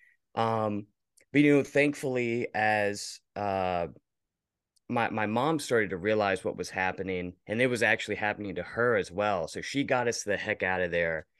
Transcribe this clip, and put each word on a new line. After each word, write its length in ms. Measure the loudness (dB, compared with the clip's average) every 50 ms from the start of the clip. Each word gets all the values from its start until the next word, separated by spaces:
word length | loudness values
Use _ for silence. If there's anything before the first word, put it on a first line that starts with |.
| _ _ _ _ _ _ -2
Um, 540 | 0 0 2 2 0 0 0 -2 -4 -6 -10 _ _ _ _ _ -20 _ _
but, 100 | 2 4
you 120 | 6 6 6
know, 80 | 4
thankfully, 840 | 4 2 2 2 2 2 0 -2 -4 -2 -2 0 0 0 0 -2 -2 -2 -2
as, 640 | 0 2 2 2 2 2 0 -2 -4 -8 -12 -12 -14 _ _ -8
uh, 500 | -4 -2 -2 0 0 0 0 0 0 -2 -4 -8 -14 _ _ _ _ _ _ _ _ _ _ _ _ _ _ _ _ _ -4
my, 220 | 0 0 0 0
my 160 | 0 -2 -2
mom 340 | 0 0 2 2 2 0 0
started 300 | 0 0 2 2 2 2
to 60 | -2
realize 480 | -2 0 0 2 2 4 2 2 0 -2
what 120 | -4 -4
was 140 | -4 -8 -6
happening, 640 | -4 -2 -2 -2 -2 -4 -4 -4 -4 -4 -4 -6 -10 _ _
and 160 | -4 0 2
it 60 | 2 2
was 160 | 2 2 2
actually 320 | 2 2 2 0 -6 -4
happening 400 | -2 -2 -2 -2 -2 -6 -6 -6
to 80 | -6 -8
her 320 | -6 -2 0 2 2 2
as 160 | 2 0 -2
well. 340 | -2 -2 0 0 0 0 -2
So 140 | -4 -6 -8
she 240 | -8 -4 -2 -2 0
got 240 | 0 0 2 2 0
us 160 | -2 -2 -2
the 120 | -2 -2
heck 280 | -2 -2 -2 -2 0 0
out 160 | 0 0 0
of 100 | 0 0
there, 380 | 0 0 0 0 -2 -4 -6 _ _